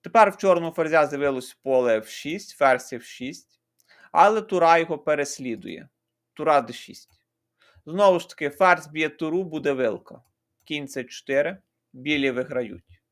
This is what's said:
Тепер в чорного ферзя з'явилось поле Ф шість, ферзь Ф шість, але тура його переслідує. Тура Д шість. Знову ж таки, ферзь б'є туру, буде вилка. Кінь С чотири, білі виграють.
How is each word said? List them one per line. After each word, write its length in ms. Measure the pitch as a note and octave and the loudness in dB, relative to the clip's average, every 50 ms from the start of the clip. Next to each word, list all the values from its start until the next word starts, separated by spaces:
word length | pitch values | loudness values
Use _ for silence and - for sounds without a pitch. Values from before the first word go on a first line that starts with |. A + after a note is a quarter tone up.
Тепер 300 | _ F3 - A#3 G#3+ G3+ | _ 0 4 4 4 4
в 60 | F#3+ | 4
чорного 360 | - - G3 F3+ E3+ E3+ E3 | -2 2 2 2 2 0 -4
ферзя 340 | E3 - D#3+ D#3 D#3+ D#3+ D3+ | -4 -4 -2 2 2 2 2
з'явилось 480 | C#3 D3 C#3 D3 C#3+ C3+ B2+ B2+ - - | 2 -2 -2 -2 -2 -2 -4 -8 -12 -20
поле 440 | _ _ C3+ C3 B2+ B2 B2 A2+ A2 | _ _ 0 0 2 2 2 0 0
Ф 100 | A2 - | -2 -8
шість, 480 | - - - C#3+ D#3+ G#3 - - - | -16 -12 -10 -10 -10 -10 -12 -16 -4
ферзь 360 | - C#3+ C3+ B2+ B2 - - | 2 2 2 2 2 -2 -10
Ф 120 | C3 A#2+ A#2 | -14 -16 -16
шість, 560 | - - - B2+ C3 D3+ - _ _ _ _ _ _ _ _ _ _ _ _ _ _ | -18 -16 -14 -14 -14 -14 -16 _ _ _ _ _ _ _ _ _ _ _ _ _ _
але 300 | - D#3+ F3 G#3 A3 A3 | 4 4 4 6 4 0
тура 360 | G#3+ A3 G3 F3+ E3 E3 E3+ E3+ | -4 -4 0 2 4 4 4 4
його 200 | E3 E3 E3 D3 | 2 -2 -6 -6
переслідує. 920 | _ E3 D3+ C#3+ C#3+ C#3 - - C3+ B2+ A2+ G#2 - G2 - - - _ _ _ _ _ _ _ _ _ _ | _ -2 -2 -2 -2 -6 -8 -10 -8 -10 -10 -10 -10 -14 -14 -16 -16 _ _ _ _ _ _ _ _ _ _
Тура 260 | - D3+ D#3+ D3+ C#3 | -4 0 2 2 2
Д 120 | A#2+ A#2+ | 2 0
шість. 480 | A#2+ - - - - - - _ _ _ _ _ _ _ _ _ _ _ _ _ _ _ _ | -14 -16 -16 -20 -20 -20 -20 _ _ _ _ _ _ _ _ _ _ _ _ _ _ _ _
Знову 340 | D#3 D#3+ F#3+ G#3 G3 F3+ E3+ | -10 -2 2 4 4 4 4
ж 80 | E3+ - | -2 -8
таки, 220 | - - D#3 C#3+ | -10 -6 -6 -6
ферзь 360 | - - G3 F#3 F3 E3+ - | 0 2 4 4 4 4 0
б'є 220 | D3 D3+ D#3 D#3 D#3 | -12 -4 -4 -4 -4
туру, 360 | D3 _ E3 D#3 D#3 F3+ F#3+ | -2 _ -6 -4 -2 -4 -4
буде 280 | F3 D#3 D#3 C3 C#3+ | -4 -8 -4 -2 -2
вилка. 500 | C#3 C3 B2+ A2+ G#2 - _ - - B2 _ _ _ _ _ _ _ _ _ | -2 0 -2 -2 -2 -4 _ -20 -20 -20 _ _ _ _ _ _ _ _ _
Кінь 240 | _ D3+ D3 C#3+ C3+ | _ -8 -8 -8 -8
С 160 | - C3+ B2 | -10 -12 -12
чотири, 540 | B2 - - _ - C3+ C#3 D3 E3 G3 - _ _ _ _ _ _ | -12 -16 -20 _ -2 0 0 0 0 -4 -10 _ _ _ _ _ _
білі 380 | _ C3 B2+ D3 D3+ C#3+ C#3 C3+ | _ -12 -4 -2 -2 0 0 0
виграють. 720 | B2 B2 B2+ D3 C#3+ B2+ B2 G#2+ G2+ F#2+ _ _ - _ _ _ | -2 -2 -6 -4 -6 -6 -6 -6 -12 -18 _ _ -20 _ _ _